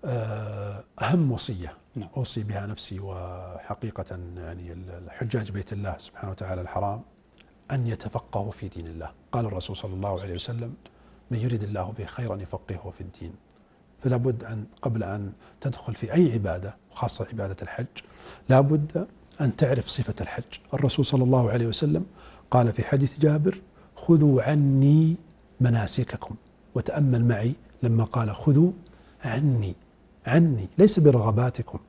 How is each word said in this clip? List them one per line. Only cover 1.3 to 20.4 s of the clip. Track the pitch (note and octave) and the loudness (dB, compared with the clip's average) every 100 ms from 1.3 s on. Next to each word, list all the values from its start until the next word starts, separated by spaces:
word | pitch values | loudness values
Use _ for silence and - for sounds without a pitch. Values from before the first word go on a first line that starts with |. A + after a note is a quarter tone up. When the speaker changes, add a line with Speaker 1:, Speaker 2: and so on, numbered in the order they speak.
Speaker 1:
وصية | A2+ - G2 E2+ - _ - | 0 -6 -8 -10 -14 _ -12
Speaker 2:
نعم. | F#2+ - | -10 -6
Speaker 1:
أوصي | A#2+ - | -6 -6
بها | G#2 G2 G2 | -6 -6 -6
نفسي | A2 - F#2+ | -10 -10 -10
وحقيقة | F#2+ F#2 F2+ F2+ F2+ F2+ - G#2 A2 - F#2 F#2 F2 F2 | -10 -10 -10 -12 -12 -14 -12 -8 -8 -8 -10 -10 -12 -12
يعني | E2 F2+ F2 | -12 -12 -12
ال-، | E2+ F2+ F2 F2+ | -14 -14 -16 -16
الحجاج | - A#2 A#2+ G#2 | -8 -4 -4 -4
بيت | G2 G2 | -8 -8
الله | G2+ G2+ F2 | -8 -8 -8
سبحانه | - - G2 | -14 -12 -10
وتعالى | F#2 F#2+ F#2 | -10 -8 -6
الحرام | F2 - G2+ G#2+ - _ _ _ - _ _ | -6 -4 -4 -6 -12 _ _ _ -20 _ _
أن | C#3 A#2+ | -4 -2
يتفقهوا | G#2+ - A#2+ - G#2 G2+ | -4 -6 -8 -6 -6 -6
في | G2 G2 | -8 -12
دين | F2 E2 | -10 -12
الله. | E2 D#2 - _ | -12 -14 -16 _
قال | A#2+ A2+ | -4 -2
الرسول | F#2+ - F#2+ | -4 -8 -10
صلى | G#2 | -8
الله | F#2 G2 F#2 | -6 -4 -4
عليه | G2 F2+ | -6 -8
وسلم: | - A#2 A#2 - - _ - - _ | -6 -8 -8 -12 -20 _ -20 -20 _
"من | A#2+ | -2
يريد | A#2+ A#2+ | -2 -2
الله | G#2 G#2 F#2 G#2+ | -4 -4 -6 -8
به | G2 | -10
خيرا | - A#2+ G2 | -8 -6 -6
يفقهه | F#2+ F#2 - F2+ F#2+ - | -6 -10 -8 -10 -10 -14
في | |
الدين". | F#2 - E2 F2+ _ _ _ _ _ _ | -16 -12 -16 -16 _ _ _ _ _ _
فلا | C3 B2 | 0 2
بد | B2+ A#2 | 0 -2
أن | A2 A2 G#2+ - | -6 -10 -10 -6
قبل | C#3 A2+ | -4 -2
أن | G2 G2+ G2+ - - _ | -2 -4 -6 -10 -20 _
تدخل | C3+ A#2+ - | -6 -6 -8
في | A2 A#2 | -8 -2
أي | C3+ E3+ | 4 4
عبادة، | A#2 G2 E2+ G2 - _ | 4 -2 -4 -8 -12 _
وخاصة | - A2 - A2+ | -6 -6 -4 -8
عبادة | A2+ G2 F#2+ | -6 -6 -6
الحج، | - - B2 - - - - - - | -10 -8 -10 -12 -20 -20 -20 -20 4
لا | C3 | 6
بد | C#3 D3+ D3 E3+ F#3 - - - | 6 4 0 -4 -6 -10 -20 -2
أن | C#3 - | -2 2
تعرف | C#3 B2+ - | 2 2 -2
صفة | - A2+ G#2+ | -4 -4 -4
الحج. | G2+ - | -8 -8